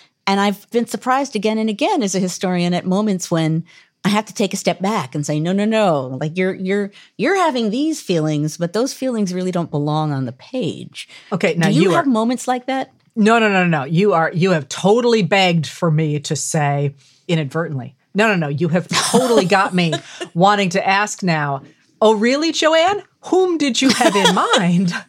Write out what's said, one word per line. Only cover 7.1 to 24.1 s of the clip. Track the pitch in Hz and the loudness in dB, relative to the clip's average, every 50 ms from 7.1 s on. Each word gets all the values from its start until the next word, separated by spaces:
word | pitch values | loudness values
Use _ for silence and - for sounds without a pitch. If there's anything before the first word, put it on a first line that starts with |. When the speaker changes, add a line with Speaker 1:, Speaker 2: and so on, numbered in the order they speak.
| _ - | _ -4
Speaker 1:
you're | 208 294 392 | -2 0 0
having | 381 359 320 247 254 233 214 | 2 0 0 0 0 -2 -2
these | 196 254 294 320 311 - | -2 -2 -2 -2 -4 -4
feelings, | - - 185 165 156 156 151 147 147 151 151 - | -4 -2 0 0 0 0 0 0 -2 -2 -4 -4
but | 170 170 175 | -6 -4 -2
those | 214 247 262 - | -2 -2 -4 -4
feelings | - 262 262 240 220 208 175 180 | -6 -6 -4 -2 -2 -2 -2 -2
really | 180 185 185 | -4 -4 -2
don't | 180 180 170 - | -2 -4 -4 -4
belong | - 147 147 147 151 156 156 151 | -4 -4 -2 -2 -2 -2 -2 -2
on | 143 135 131 | -2 -4 -4
the | 120 123 | -6 -8
page." | - - - - 254 220 143 - - - - - - - - - - - - | -12 -14 -10 -8 -6 -6 -6 -6 -8 -12 -16 -16 -18 -20 -20 -20 -20 -10 -8
Speaker 2:
Okay, | - - - 185 160 | -4 -2 0 0 0
now | 170 165 160 | 2 2 2
Speaker 1:
Do | - | 4
you | 294 339 | 4 4
Speaker 2:
you | 381 | 4
are | - 339 | 4 2
Speaker 1:
have | 339 277 | 2 2
moments | 240 214 226 233 254 240 - - | 2 2 2 0 -2 -2 -2 -4
like | 254 247 247 | -4 -4 -4
that? | - 269 269 - - _ _ _ _ _ | -4 -4 -4 -6 -8 _ _ _ _ _
Speaker 2:
No, | 226 202 214 226 233 | 2 2 4 4 4
no, | 226 214 | 4 4
no, | 196 185 180 | 4 2 2
no, | 175 165 151 | 2 2 0
no. | 131 | 0
You | 143 165 165 202 208 185 | 0 0 2 2 4 4
are, | 160 160 160 - | 2 2 0 0
you | 170 170 196 | 0 2 2
have | 180 160 131 - | 2 0 -2 -4
totally | - - - 190 208 240 233 240 233 220 196 | -6 -2 2 2 4 4 4 4 2 2 2
begged | 147 202 196 190 180 175 170 143 | 2 2 4 4 4 2 0 -2
for | - - - - 170 | -4 -6 -4 -2 0
me | 151 151 160 151 147 147 | 0 2 0 0 -2 -4
to | 147 - 160 | -4 -4 -6
say | 139 - - - 160 147 143 143 143 143 143 143 - _ _ _ _ _ - | -6 -4 -4 -2 0 0 0 0 0 -2 -4 -6 -8 _ _ _ _ _ -2
inadvertently. | 170 160 156 135 - 160 170 165 151 131 120 123 - _ _ _ - | -2 -2 -2 -2 -4 -6 -4 -4 -6 -8 -10 -12 -16 _ _ _ -2
No, | 190 220 226 | 0 2 2
no, | 208 | 2
no. | 180 160 143 | 0 -2 -2
You | 147 131 175 165 | -2 -2 -2 0
have | 151 180 170 - | 0 -2 -2 -2
totally | 170 - - - - 233 254 247 233 214 190 | -4 -4 -2 0 2 2 2 2 2 2 2
got | 165 202 190 196 190 185 | 4 2 2 2 2 0
me | 180 175 165 151 156 - - - | 0 0 0 -2 -4 -6 -10 -16
Speaker 1:
<laughs> | - 349 285 - | -14 -14 -8 0
Speaker 2:
wanting | 165 180 196 208 202 202 185 | 2 4 4 4 4 2 0
to | 175 190 - | 0 0 0
ask | 190 190 196 208 208 - - 202 | 0 0 0 0 -2 -4 -4 -2
now, | 180 165 156 147 143 139 135 - - _ _ _ _ _ _ | -2 0 0 -2 -2 -4 -6 -8 -14 _ _ _ _ _ _
"Oh, | 220 214 220 | 2 4 4
really, | 208 214 240 262 285 311 330 | 4 2 0 0 0 0 -2
Joanne? | 302 - 330 302 320 320 330 359 415 403 - _ _ _ - | -2 0 2 4 4 4 4 4 2 -2 -6 _ _ _ -6
Whom | - - 370 370 370 339 311 | 0 2 2 2 2 2 0
did | 294 285 226 - | 0 0 0 2
you | 262 269 | 2 2
have | 214 - 247 - | 2 4 2 2